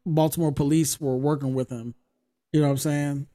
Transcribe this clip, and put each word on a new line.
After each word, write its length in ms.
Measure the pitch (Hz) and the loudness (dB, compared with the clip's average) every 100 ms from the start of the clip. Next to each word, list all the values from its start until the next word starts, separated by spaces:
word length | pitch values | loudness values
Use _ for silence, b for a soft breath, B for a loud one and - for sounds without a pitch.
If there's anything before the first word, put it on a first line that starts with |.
| 180 | -2
Baltimore 460 | 156 156 175 160 | 2 2 2 0
police 480 | 139 143 160 151 - | 0 2 2 0 -2
were 160 | 143 127 | -2 0
working 380 | 143 151 135 | 0 0 -2
with 160 | 131 127 | -2 -4
him. 240 | 120 117 - _ _ _ _ _ | -8 -10 -14 _ _ _ _ _
You 80 | 156 | 2
know 60 | 147 | 2
what 60 | |
I'm 60 | 135 | 2
saying? 480 | 151 147 143 143 143 | 0 0 -2 -4 -6